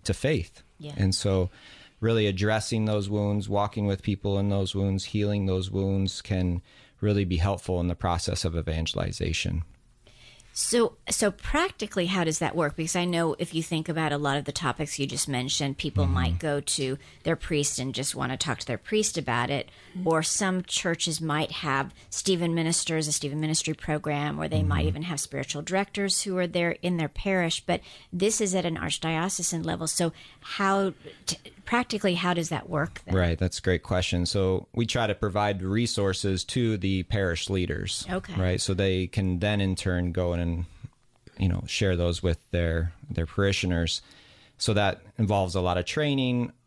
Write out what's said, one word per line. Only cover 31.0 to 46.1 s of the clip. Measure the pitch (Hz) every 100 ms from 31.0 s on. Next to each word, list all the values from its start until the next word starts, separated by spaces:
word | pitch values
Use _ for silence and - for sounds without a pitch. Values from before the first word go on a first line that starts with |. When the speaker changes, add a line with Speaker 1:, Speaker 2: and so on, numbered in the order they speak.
| - - -
Speaker 2:
t-, | - - -
practically, | - 240 247 214 202 175
how | 180
does | 175 165
that | 160 -
work | 156 151 - -
then? | 92
Speaker 1:
Right. | 87 82
That's | 92 -
a |
great | - 90
question. | - 90 92 87 87
So | 104 95 92 -
we | - 117
try | 123 110
to | 98
provide | 107 95 104 98
resources | 92 104 117 - 98 92 101 95 -
to | - 117 107
the | 95 95
parish | 87 107 95 82 -
leaders. | 98 87 - 92 - -
Speaker 2:
Okay. | 190 190 -
Speaker 1:
Right. | 90 90
So | -
they | 95 98 92 92
can | - 95 90
then | 104 104
in | 95 92
turn | 95 90 87
go | 85 87
in | 87
and, | 85 85 87 - - _ _ _ - -
you | 95
know, | 90 -
share | - 101 87
those | 87 85
with | 90 82 _
their, | 87 85 82 85 - -
their | - 82
parishioners. | - 98 98 92 85 82 - - - - - - _
So | -
that | 104 101 - - -
involves | 95 101 92 92
a |
lot | 90 87
of | 87
training | - 147